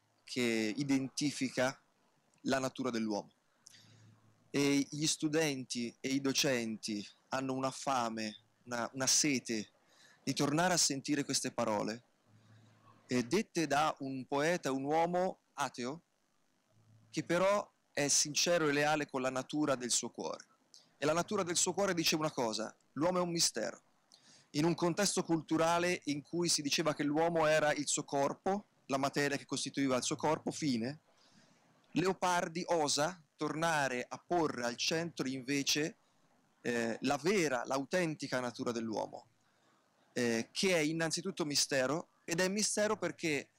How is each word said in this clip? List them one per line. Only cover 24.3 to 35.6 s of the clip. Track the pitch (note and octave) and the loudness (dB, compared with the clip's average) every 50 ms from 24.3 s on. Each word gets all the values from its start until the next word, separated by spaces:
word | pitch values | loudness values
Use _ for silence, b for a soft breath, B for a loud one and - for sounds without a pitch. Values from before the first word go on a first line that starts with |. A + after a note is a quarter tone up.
| B B B B B | B B B B B
In | C#3+ D#3 | 0 2
un | E3+ E3 | 2 2
contesto | - E3+ F3 D#3+ - G3+ F#3+ - F#3+ - | 2 0 0 2 2 0 0 0 0 0
culturale | - E3 D#3+ D3 - D#3+ D#3+ D#3+ E3 E3+ E3+ F3 F3+ F3+ - - | 0 0 0 0 0 0 2 4 4 4 2 2 2 0 -2 -2
in | D3 C#3+ D3 C#3 | -4 -4 -4 -4
cui | - - F3 F3 E3 | -4 -2 0 0 0
si | - - | 0 0
diceva | D3 C#3+ - - E3 D3+ C#3+ | -2 -2 -2 0 0 0 0
che | - D#3 | 0 0
l'uomo | C#3+ D3 D#3 E3 E3+ E3+ E3 D#3 | 0 2 2 2 4 4 4 4
era | D3+ D#3 D#3 D3 D3+ D3 | 4 4 4 4 4 2
il | D3 C#3+ | 0 -2
suo | - - D#3 C#3+ | -2 -2 -4 -4
corpo, | - D3+ C#3 C#3 C#3+ D3 - - F#3+ F#3+ G#3 - _ _ _ _ | -2 0 0 0 0 0 -2 -2 -2 0 -2 -2 _ _ _ _
la | - C3+ | -4 -2
materia | C3+ C#3 C#3 - D3 C#3+ C#3+ C#3 | 0 0 0 0 0 0 0 0
che | C3 - | -2 -4
costituiva | - C#3+ B2+ - C3+ - C#3+ C#3 C3+ B2+ | -4 -6 -4 -4 -4 -2 0 0 2 2
il | B2 - | 2 0
suo | - D#3 | -2 -4
corpo, | - - D3+ D#3 - - - | -2 0 0 0 0 -2 -6
fine, | - - D#3+ D3 B2 A2+ A2 C3 D3+ D#3+ _ _ _ b b b b b b b b b b b _ _ _ _ - | -6 -2 -2 0 0 0 -2 -4 -6 -10 _ _ _ b b b b b b b b b b b _ _ _ _ -2
Leopardi | - F3 F#3+ F#3 - - F3+ F3+ F3 F3+ F3 D#3+ F3 - | 0 2 2 2 2 2 2 2 2 0 0 -2 -4 -2
osa | - F3 E3 D3 C#3 C#3 C#3+ D3 E3+ F#3 - - _ _ - | 2 2 4 4 2 2 2 0 0 -2 -6 -14 _ _ -6
tornare | D3+ D3 C#3+ D#3 E3 E3+ D#3+ D3+ C#3 C3 B2+ B2 B2 | -4 -4 -2 0 0 2 2 2 2 0 0 -2 -6
a | - B2+ B2+ - | -6 -10 -12 -4
porre | - F3 F3 D#3+ C#3+ - A#2+ A#2+ | 0 2 2 2 2 0 -2 -2
al | A#2+ A#2+ | -2 -2
centro | - - - E3+ D#3+ E3+ E3+ - - C#3+ | -2 -2 -2 -2 -2 -2 -4 -4 -4 -4
invece, | C3 C3 C3+ B2 C3 C#3+ C#3+ | -4 -4 -4 -4 -2 -2 -2